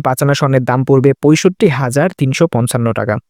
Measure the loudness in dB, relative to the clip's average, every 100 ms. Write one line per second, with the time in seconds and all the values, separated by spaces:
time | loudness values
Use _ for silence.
0 | -2 -2 -2 0 0 0 0 -2 2 2
1 | 2 2 2 2 2 2 0 0 -2 -2
2 | -2 -2 -2 0 0 0 -2 -2 -2 -2
3 | -4 -4